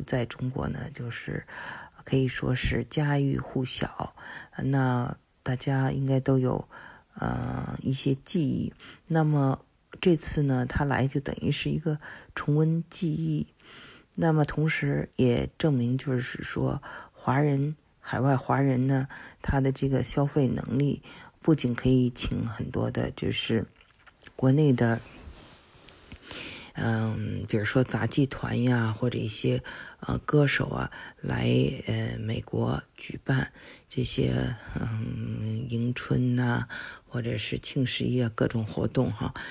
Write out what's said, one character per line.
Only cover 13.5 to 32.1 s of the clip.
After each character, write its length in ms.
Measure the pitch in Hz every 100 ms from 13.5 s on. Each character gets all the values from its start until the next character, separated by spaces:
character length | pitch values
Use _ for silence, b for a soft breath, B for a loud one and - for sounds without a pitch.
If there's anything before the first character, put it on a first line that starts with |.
| _ B B B B B -
那 200 | 170 156
么 100 | 147
同 240 | - 156
时 420 | - 143 143 - -
也 320 | 127 123 131 -
证 160 | 165
明， 240 | 135 120 131
就 220 | - 127
是 240 | 127 -
说 400 | - - 131 131 - B B
华 280 | - - 131
人， 340 | 147 139 143 156 _ _
海 220 | - 104
外 160 | 131 131
华 240 | - 127
人 260 | 139 127 131
呢， 220 | 135 135 B B B
他 180 | - 139
的 140 | 135
这 160 | 135 135
个 140 | 135
消 240 | 135 - 143
费 220 | 151 131
能 300 | - - 131
力 240 | 143 - - B B B
不 140 | - 151
仅 180 | 123
可 160 | - 131
以 220 | 131 123
请 340 | 123 - - 117
很 240 | 107 131
多 220 | 127 117
的， 220 | 123 127
就 180 | - -
是 340 | - - 113 - - _ _ - - - -
国 160 | 131
内 220 | 139 151
的， 280 | 120 120 113 - - - - - - - - - - - - B B B B B
嗯， 760 | - 113 113 110 110 107 101 101
比 80 | 113
如 80 | 104
说 200 | 131 127
杂 240 | 113 117
技 180 | - 135
团 340 | - 120 117 123
呀， 280 | 123 113
或 160 | 110 123
者 80 | 117
一 120 | 110
些， 340 | 107 127 123 - B B B
呃， 180 | - 127
歌 260 | - 147 139
手 180 | - -
啊， 240 | 64 - B B B
来， 260 | - - 120 123 135 - -
呃， 320 | 113 113